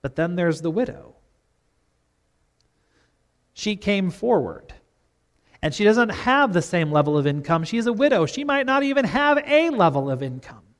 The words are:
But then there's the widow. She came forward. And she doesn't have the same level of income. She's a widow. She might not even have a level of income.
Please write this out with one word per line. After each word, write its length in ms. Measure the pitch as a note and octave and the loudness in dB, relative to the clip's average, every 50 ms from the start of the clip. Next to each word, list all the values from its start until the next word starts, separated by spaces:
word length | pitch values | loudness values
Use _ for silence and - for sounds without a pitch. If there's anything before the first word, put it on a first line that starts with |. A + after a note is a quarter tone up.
But 140 | - C3+ - | -10 -8 -4
then 200 | - D#3+ E3+ F3 | -4 -4 -2 -2
there's 260 | F3 F3 E3+ D#3 - | -2 0 0 -2 -2
the 100 | D#3+ E3+ | -4 -4
widow. 440 | D#3+ A3 B3+ - - - - - _ _ _ _ _ _ _ _ _ _ _ _ _ _ _ _ _ _ _ _ _ _ _ _ _ _ _ _ _ _ _ _ _ _ _ _ _ _ _ _ _ _ _ _ _ _ _ _ _ | -2 -2 -4 -4 -6 -16 -20 -20 _ _ _ _ _ _ _ _ _ _ _ _ _ _ _ _ _ _ _ _ _ _ _ _ _ _ _ _ _ _ _ _ _ _ _ _ _ _ _ _ _ _ _ _ _ _ _ _ _
She 220 | - - G#3+ G#3 | -8 -6 -6 -6
came 360 | F#3+ - G3+ G3+ G3 F#3+ F3+ | -4 -2 -2 0 0 0 -2
forward. 640 | - - A3 A#3+ A#3 E3+ B2 F2 - - - - - - _ _ _ _ _ _ _ _ _ _ _ _ _ _ _ _ | -4 -4 0 0 2 0 0 -4 -10 -14 -18 -20 -20 -20 _ _ _ _ _ _ _ _ _ _ _ _ _ _ _ _
And 120 | - D#3 - | -6 -6 -2
she 100 | - G#3 | 2 2
doesn't 260 | G#3 A3 A#3 A#3+ G#3+ | 4 4 4 2 0
have 440 | F#3+ - - A#3+ C4 C#4+ C#4+ B3 F3+ | -2 -4 -2 0 2 2 2 2 2
the 80 | F3 | -2
same 300 | - - - F3 D#3+ D3+ | -2 0 -2 -2 0 2
level 260 | D3+ D3 D3 D3 D3+ | 2 2 2 4 2
of 80 | D3 C#3 | 2 2
income. 380 | D3 C#3+ D3 C#3+ - E3+ E3 E3 | 0 -2 -2 -2 -2 -2 -2 -2
She's 240 | - A3+ A#3 A3 | -2 -4 -2 -2
a 60 | A#3+ A#3 | -2 0
widow. 320 | G#3 C#4 D4 C4 F#3+ D#3+ | 2 2 2 4 2 2
She 180 | D3+ - C4 D4 | 0 -2 -6 -4
might 240 | C#4+ C#4 C#4 C4 | -2 -2 0 0
not 160 | B3+ C4+ C#4 C#4 | 2 0 0 0
even 220 | C#4 C4+ C#4 B3+ | 2 0 0 0
have 340 | G3 - C4+ C#4+ D4 D4 C#4+ - | 0 0 2 2 4 2 2 2
a 240 | - D4 D4+ E4 E4+ | 2 2 4 4 2
level 380 | D4 A3 F3+ E3 C#3 C#3+ C3+ C#3 | 2 2 2 2 2 0 -2 -2
of 120 | C3 B2+ | -4 -4
income. 400 | C#3 C3 B2+ C3 - - - A2 _ _ _ | -4 -8 -8 -10 -14 -18 -20 -20 _ _ _